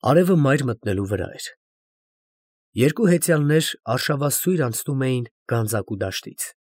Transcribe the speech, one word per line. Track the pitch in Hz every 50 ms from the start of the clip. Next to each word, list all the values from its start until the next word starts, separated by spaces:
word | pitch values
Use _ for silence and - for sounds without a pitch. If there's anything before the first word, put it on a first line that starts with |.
| -
Արևը | 117 139 175 185 180 190
մայր | 165 143 131 139 143 135
մտնելու | 123 110 - - 107 95 98 101
վրա | 95 104 92 90 90
էր։ | - - - - - _ _ _ _ _ _ _ _ _ _ _ _ _ _ _ _ _ _ _ _ _ _ _ _
Երկու | 104 120 147 156 - 233
հեծյալներ | 180 175 170 - - 165 151 147 143 151 160 156 - - _ _
արշավասույր | 107 117 127 - - 151 139 147 143 135 - - 180 185 165 139
անցնում | 120 113 - - - 139 135 131
էին | 131 127 123 120 - _ _ _
Գանձակու | - 120 117 110 104 110 107 95 - 107
դաշտից։ | 98 104 95 - - - - - - - - - _